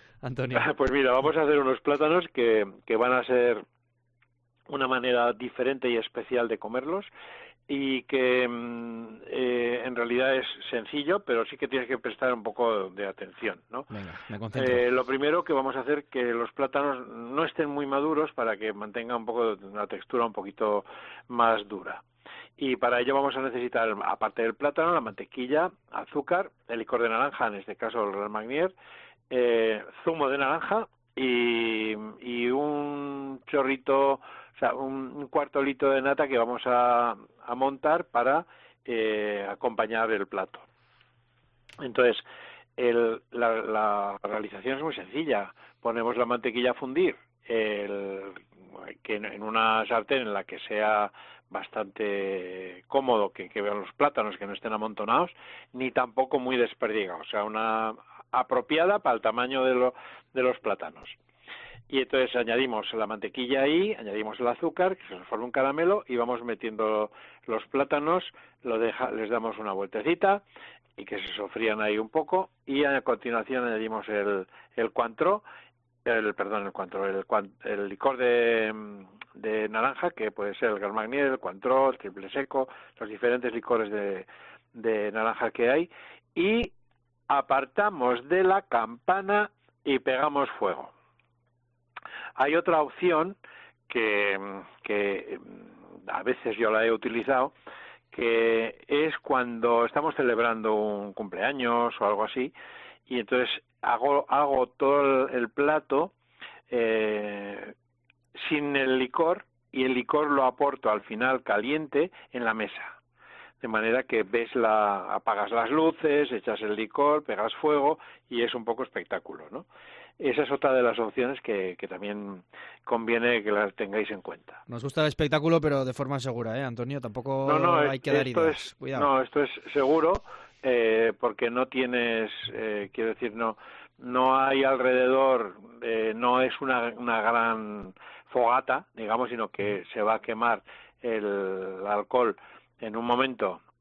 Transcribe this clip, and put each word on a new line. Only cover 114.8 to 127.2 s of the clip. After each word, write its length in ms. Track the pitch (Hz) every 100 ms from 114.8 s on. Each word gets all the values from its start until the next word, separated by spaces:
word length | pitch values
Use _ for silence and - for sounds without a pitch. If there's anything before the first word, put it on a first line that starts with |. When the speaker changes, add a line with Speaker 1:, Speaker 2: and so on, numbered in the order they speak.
| 104 98 101
Speaker 2:
apagas 380 | 101 - 104 101
las 180 | 117 113
luces, 640 | 151 160 160 156 147 139
echas 300 | 117 117 107
el 140 | 110 104
licor, 480 | 110 - 143 151
pegas 300 | 151 104 110 -
fuego 420 | 156 147 143 160 - - -
y 120 | 120
es 100 | 117
un 100 | 123
poco 200 | 113 117
espectáculo, 640 | 127 104 - 95 - - -
¿no? 140 | 127 - - - - - -
Esa 260 | 139 123
es 80 | 131
otra 200 | 139 139
de 100 | 131
las 160 | 120 113
opciones 440 | 110 - 123 131
que, 340 | - 101 92 87
que 100 | 98
también 540 | - 104 104 101 92 - - - - -
conviene 580 | 117 113 117 120 117
que 80 | 104
las 220 | 104 101 -
tengáis 340 | 101 104 104
en 100 | 101
cuenta. 420 | - 80 - - -
Speaker 1:
Nos 140 | 120
gusta 180 | 135 160
el 60 | 151
espectáculo, 520 | - 151 151 156 165
pero 240 | 151 139
de 100 | 127
forma 260 | 123 135 139
segura, 380 | 131 120 113 120
¿eh, 60 |
Antonio? 380 | 135 117 123 139
Tampoco 460 | 120 113